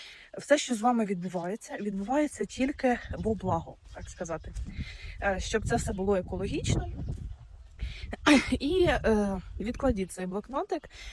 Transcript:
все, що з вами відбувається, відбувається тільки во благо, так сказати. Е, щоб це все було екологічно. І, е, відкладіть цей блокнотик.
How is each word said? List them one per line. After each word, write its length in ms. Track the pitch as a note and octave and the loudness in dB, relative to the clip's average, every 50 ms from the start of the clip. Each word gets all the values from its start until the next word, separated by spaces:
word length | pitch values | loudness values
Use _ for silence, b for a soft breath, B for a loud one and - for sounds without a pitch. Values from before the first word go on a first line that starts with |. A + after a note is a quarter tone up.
| B B B B B B B - | B B B B B B B -12
все, 200 | - - C#4+ D4+ | 4 6 6 6
що 160 | - - B3 | 6 0 -2
з 60 | G#3 | 2
вами 240 | G#3 B3 B3 A#3 A3 | 4 4 4 4 2
відбувається, 720 | F#3+ G3+ F3 E3+ F#3 D#3+ F#3 E3+ F3+ G3+ A#3 - - C#4+ - | 2 0 -2 -2 -4 -4 -2 -2 -2 -4 -6 -8 -10 -8 -4
відбувається 640 | G#3 G#3 G3+ G3 G3 G3+ B3+ D4 D4+ C#4+ - - G#3 | -4 -4 -2 -4 -2 2 2 2 2 2 0 -4 -4
тільки 540 | F#3+ - - B3+ C4+ D4 - - B3+ A#3+ A3+ - - - - | -4 0 -2 0 0 0 2 2 2 2 2 0 -8 -6 -2
во 160 | E3+ G#3+ A3 | 0 0 0
благо, 420 | F#3 F#3 F#3 E3+ E3 D#3+ - - - - - - | 0 2 0 0 0 0 -4 -14 -18 -18 -16 -14
так 140 | - - - | -12 -12 -12
сказати. 440 | - - F#3 E3 E3 D#3 - - F3 - - B B B B B B B B B B B - | -8 -8 -6 -4 -4 -6 -6 -8 -6 -6 -6 B B B B B B B B B B B 0
Е, 140 | G3 F#3+ F#3 | 0 0 0
щоб 260 | - - - A3 G#3+ | -2 -2 -2 -2 0
це 100 | - A#3+ | 2 0
все 160 | A#3 - B3 A3 | 0 0 -2 -2
було 240 | F#3+ F#3+ G3 G3+ | -2 2 2 2
екологічно. 680 | F#3 F3+ F3 F#3 F#3 F#3+ G#3 C4 D#4+ - - - - - - - - - - - - - - - - - - - - - - - B B B B B B B B - - - D4+ B3+ - - | 2 2 -2 -4 -4 -4 -2 -2 -2 0 2 2 2 0 -2 -6 -8 -6 -6 -6 -8 -8 -10 -12 -12 -14 -18 -18 -18 -18 -18 -10 B B B B B B B B 0 6 8 8 8 6 4
І, 360 | B3 - - C#4 F4+ F#4 F4 F4 | 0 0 2 0 4 4 6 6
е, 520 | C#4+ - D3 G3+ A3 G#3 G#3 G3+ G3 F#3 F3 B B - | 4 4 4 4 4 6 4 2 0 -2 -4 B B -6
відкладіть 520 | F#3 G#3+ B3 - - C4 A#3+ G3 F#3+ F3 - | -4 -4 -4 2 2 2 2 2 0 -4 -4
цей 140 | - F#3 | -6 -6
блокнотик. 640 | F#3 F3+ G#3 G#3 - B3 C#4 F#4 - F#4+ D#4 - - B B B B | -4 -4 -6 -6 -4 -4 -4 -2 0 -2 -4 -4 -8 B B B B